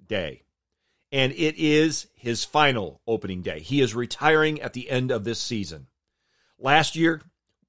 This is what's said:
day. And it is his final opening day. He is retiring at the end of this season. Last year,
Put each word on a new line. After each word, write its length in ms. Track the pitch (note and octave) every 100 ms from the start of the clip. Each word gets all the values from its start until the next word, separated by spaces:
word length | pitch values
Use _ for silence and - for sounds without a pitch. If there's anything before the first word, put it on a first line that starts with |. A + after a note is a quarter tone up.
| -
day. 360 | G#2 D#2+ - _ _ _ _ _ _ -
And 220 | C3+ C3
it 240 | C#3+ D#3 D#3
is 500 | D3+ D3+ D#3+ - - _
his 300 | A#2+ A#2 -
final 560 | D3+ D3 A#2+ F2 - -
opening 360 | A2+ F#2+ F#2
day. 180 | F#2 D#2
He 220 | E2 C#3
is 120 | B2
retiring 680 | A#2 A#2+ - D3 D#3 D#3 D3+
at 100 | B2+
the 180 | B2+ A#2+
end 220 | B2+ B2+
of 140 | A#2 G#2
this 160 | A2
season. 460 | - A2+ F#2 D#2 - _ _ _ _ _ _ _
Last 380 | C3 D3+ D3+ D#3+
year, 260 | E3 D#3+ - _ _ _